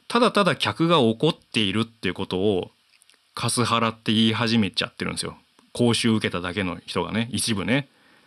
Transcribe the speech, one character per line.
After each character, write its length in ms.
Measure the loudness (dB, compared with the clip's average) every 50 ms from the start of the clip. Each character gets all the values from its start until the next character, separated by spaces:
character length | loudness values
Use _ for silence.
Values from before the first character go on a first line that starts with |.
| _
た 120 | -2 0 2
だ 120 | 2 4
た 120 | 4 2 2
だ 120 | 2 0
客 320 | 0 -2 -4 -2 0 2
が 120 | 2 4 4
怒 300 | 4 4 2 2 0 0
っ 40 | 0
て 220 | -2 _ _ -2 0
い 120 | 0 0 0
る 80 | -2
っ 40 | -2
て 220 | -4 -6 _ -6
い 40 | -4
う 20 | -4
こ 120 | -4 -6
と 120 | -4 -2
を 340 | 0 0 0 0 0 -2 -6 _ _ _ _ _ _ _ _ _ _ _ _ -10
カ 160 | -6 -4 -2
ス 140 | -2 0 0
ハ 160 | 0 2 2
ラ 100 | 0 0
っ 40 | -2
て 200 | -4 -2 0 2
言 140 | 4 4 2
い 40 | 2
始 240 | 0 0 0 2
め 140 | 2 2 0
ち 120 | -2 -4 -6
ゃ 40 |
っ 60 | -4 -4
て 100 | -6 -6
る 60 | -6
ん 20 | -6
で 40 | -6
す 60 | -8
よ。 120 | -10 -10 -14 _ _ _ _ _ _ -2
講 200 | 2 2 2 2
習 180 | 2 2 2
受 160 | 2 2 0
け 40 | -2
た 100 | -4 -4
だ 120 | -6 -6 -4
け 100 | -4 -4
の 160 | -4 -4 -8 -10
人 180 | -6 -4 -4 -4
が 80 | -2
ね、 180 | -2 -4 -4 -4
一 220 | -4 -4 -4 -2 -4
部 120 | -2 -2
ね。 220 | 0 0 -2 -2 -4 _ _ _ _ _ _ _